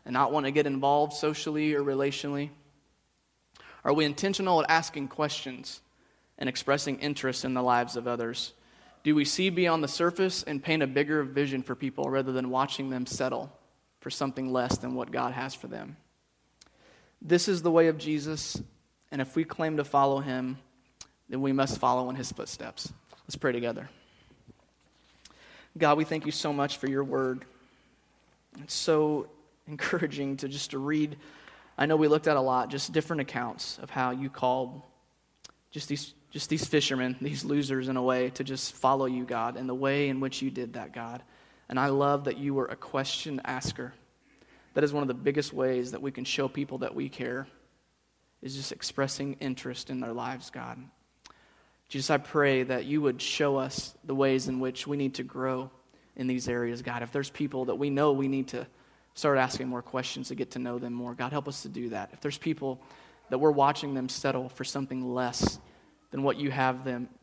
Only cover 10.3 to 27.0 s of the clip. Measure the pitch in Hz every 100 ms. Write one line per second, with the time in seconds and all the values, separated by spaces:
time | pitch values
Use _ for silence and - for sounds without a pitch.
10.3 | 180 - 143 165 160 135 131 147 156 135
11.3 | 135 143 135 127 123 135 - 143 135 131
12.3 | 131 127 127 139 - 135 127 127 - 131
13.3 | - 143 - _ _ _ _ 147 - 135
14.3 | 131 131 127 123 - 127 127 - 131 123
15.3 | 127 135 - - 110 104 151 _ _ _
16.3 | _ _ _ - _ _ _ _ _ 151
17.3 | 175 180 180 170 165 165 156 151 151 147
18.3 | 156 - - - _ _ _ _ 139 131
19.3 | 160 160 - 160 151 143 143 139 139 135
20.3 | 127 127 135 - _ _ _ - _ -
21.3 | 131 139 135 135 - 127 127 127 135 123
22.3 | - - - 117 - - - _ - -
23.3 | - 147 120 120 113 143 - _ _ _
24.3 | - - - _ _ _ _ _ _ -
25.3 | - - - - 160 156 147 156 160 151
26.3 | 147 151 143 143 - 135 135